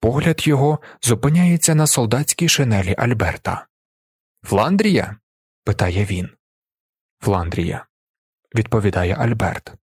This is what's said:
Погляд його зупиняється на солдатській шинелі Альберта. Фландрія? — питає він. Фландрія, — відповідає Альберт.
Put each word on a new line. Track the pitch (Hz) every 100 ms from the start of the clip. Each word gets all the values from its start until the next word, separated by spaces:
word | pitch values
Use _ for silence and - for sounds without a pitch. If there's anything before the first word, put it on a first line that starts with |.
Погляд | 110 131 151 156 -
його | 143 143 151 - -
зупиняється | - 113 139 160 175 170 -
на | 156 156
солдатській | - 117 120 147 - 170
шинелі | - 135 107 92 101
Альберта. | 120 117 - - - - - _ _ _ _ _ _ _
Фландрія? — | - 101 117 196 214 160 92 104 _ _ _ _
питає | - 104 92 90
він. | 104 92 90 - _ _ _ _ _ _ _ _
Фландрія, — | - 98 82 82 85 - - _ _ _ _ _ _
відповідає | 117 104 117 104 92 87
Альберт. | 98 117 113 95 - - -